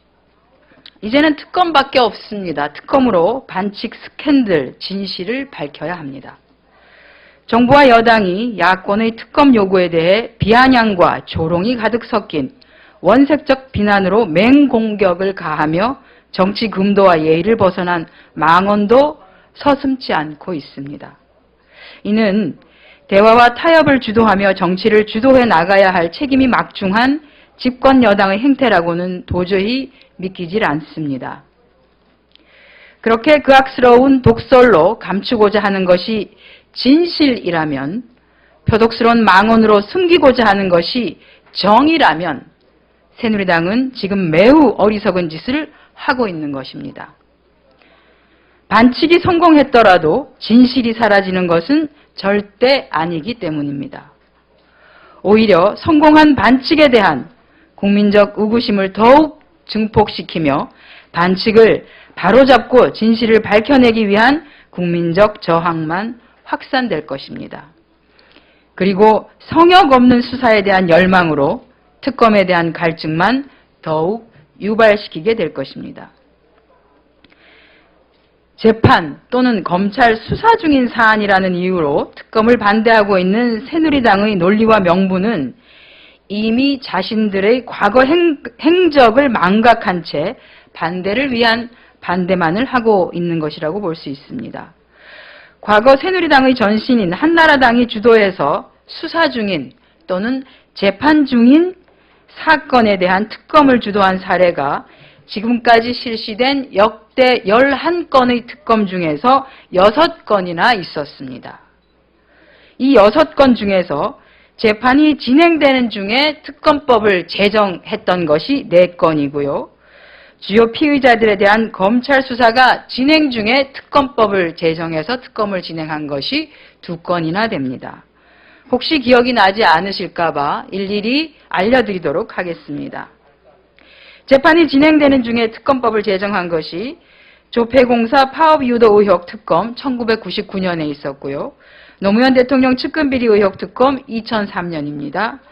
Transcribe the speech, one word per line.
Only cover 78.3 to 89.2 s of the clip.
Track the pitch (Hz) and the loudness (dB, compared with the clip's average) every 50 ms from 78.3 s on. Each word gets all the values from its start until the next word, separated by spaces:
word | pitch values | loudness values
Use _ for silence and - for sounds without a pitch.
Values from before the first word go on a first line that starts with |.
| _ _ _ _ _ | _ _ _ _ _
재판 | _ - 220 220 220 - 254 254 202 170 147 139 - _ - | _ 0 0 0 2 2 2 2 2 0 -4 -10 -14 _ -6
또는 | - 254 254 254 233 196 151 | -4 -2 0 0 0 -2 -4
검찰 | - 170 180 202 202 202 269 247 233 220 | -4 -4 -2 -2 -4 -2 0 2 2 2
수사 | 226 - - - - 392 453 466 440 | 0 -4 -8 -8 -2 0 2 2 2
중인 | - 320 285 269 247 | 2 0 0 0 0
사안이라는 | 233 - 233 233 220 220 214 208 196 196 190 190 185 180 | -2 0 0 2 2 2 2 0 0 0 0 0 0 -4
이유로 | 175 180 185 185 175 156 143 143 180 269 - - | -2 -4 -4 -2 -2 -2 -2 -2 -2 -4 -6 -10
특검을 | - - _ - 226 214 233 247 226 | -20 -20 _ -4 -2 2 2 2 2
반대하고 | 214 208 208 220 214 233 226 220 208 202 202 185 | 2 0 0 2 2 2 2 2 2 2 0 0
있는 | 180 185 196 233 247 240 226 214 269 | 0 0 0 0 0 -2 -4 -6 -8
새누리당의 | - - 330 311 311 285 277 233 226 196 196 202 214 214 | -6 -4 -2 0 0 0 0 2 2 2 2 0 -2 -2
논리와 | 185 170 185 214 214 226 220 220 208 | 0 0 0 2 2 2 2 2 2
명분은 | 185 175 165 185 196 185 185 185 190 226 233 170 135 120 - _ _ _ _ _ - _ - - - - _ _ _ - | 2 2 0 0 0 -2 -2 -2 -2 -2 -4 -4 -6 -8 -10 _ _ _ _ _ -20 _ -20 -20 -20 -20 _ _ _ -12
이미 | 196 208 214 220 226 247 269 277 277 262 | -8 -6 -4 -2 -2 -2 -2 -2 -4 -6
자신들의 | - - - 180 190 - 226 214 220 208 190 196 190 214 247 262 247 | -8 -8 -6 -6 -6 -4 -4 -4 -4 -2 -4 -2 0 0 0 0 -2
과거 | - - - - 202 208 254 262 | -10 -8 -2 -2 0 2 2 2
행-, | 262 330 349 339 339 294 - - - - _ | 2 2 2 2 0 0 -2 -8 -18 -16 _
행적을 | - 294 349 370 370 330 285 285 247 226 214 262 | -2 0 2 2 2 2 4 4 4 4 4 2